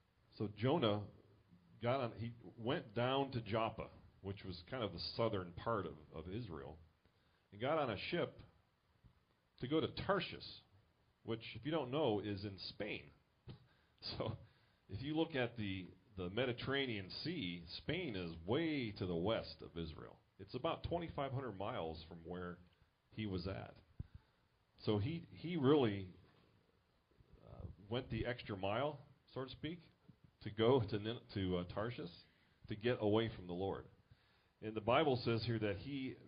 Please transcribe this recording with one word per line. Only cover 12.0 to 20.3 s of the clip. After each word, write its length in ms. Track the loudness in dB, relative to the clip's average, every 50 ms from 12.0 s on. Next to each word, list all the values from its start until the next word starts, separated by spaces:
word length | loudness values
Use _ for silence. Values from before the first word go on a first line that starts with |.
| 4 6 4 4 4
is 180 | 0 -2 -2 -4
in 120 | -6 -6 -6 -8 -8
Spain. 320 | -8 -6 -6 -6 -6 -6 -8 -12 -20 -20 _ _ _ _ -14
<laughs> 60 | -14 -14 -14 -16 _ _ _ _ _ _ -12 -10 -8 -4
So 220 | -2 -2 -2 -4 -6 -8 -16 -20 _ _ _ _ _ _ -10
if 140 | -8 -6 -4
you 120 | 0 2
look 200 | 2 2 2 2
at 240 | 0 0 0 0 -2
the, 300 | -2 -2 -2 -4 -4 -8 -12 -18 _ -14 -8
the 140 | -4 -4 -2
Mediterranean 760 | 0 2 2 2 2 0 0 0 0 0 0 0 -2 -4 -4 -6 -8 -6 -4
Sea, 420 | -4 -2 -2 -2 -2 -4 -4 -8 -10 -12 -8
Spain 380 | -4 -2 -2 -2 -2 -2 -2
is 140 | -2 -2 -4 -4 -6 -2
way 460 | 0 2 2 2 2 0 0 0 -2 -2 -2
to 60 | -2
the 100 | 0 2
west 420 | 2 2 2 2 2 0 -4 -10 -12 -12
of 80 | -10 -6
Israel. 400 | -6 -6 -6 -6 -10 -12 -14 -16 -18 _ _